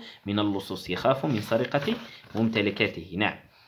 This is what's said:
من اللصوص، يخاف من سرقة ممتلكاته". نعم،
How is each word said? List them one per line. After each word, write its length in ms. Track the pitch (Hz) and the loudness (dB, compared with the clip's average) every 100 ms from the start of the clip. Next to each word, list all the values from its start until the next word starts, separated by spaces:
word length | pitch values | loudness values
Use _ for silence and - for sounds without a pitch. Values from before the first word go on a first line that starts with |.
| - - 101 | -2 -10 -2
من 120 | 101 | 0
اللصوص، 520 | 104 - - 90 - | 2 0 -4 -8 -6
يخاف 360 | 90 117 - 160 | 0 2 2 2
من 140 | 113 | 0
سرقة 540 | 101 113 127 143 147 233 - - - | 2 0 2 0 0 -4 -6 -18 -6
ممتلكاته". 800 | 101 113 110 101 98 104 - 82 87 | 0 2 4 2 2 0 0 -6 -2
نعم، 220 | 104 - - - | 0 -2 -10 -20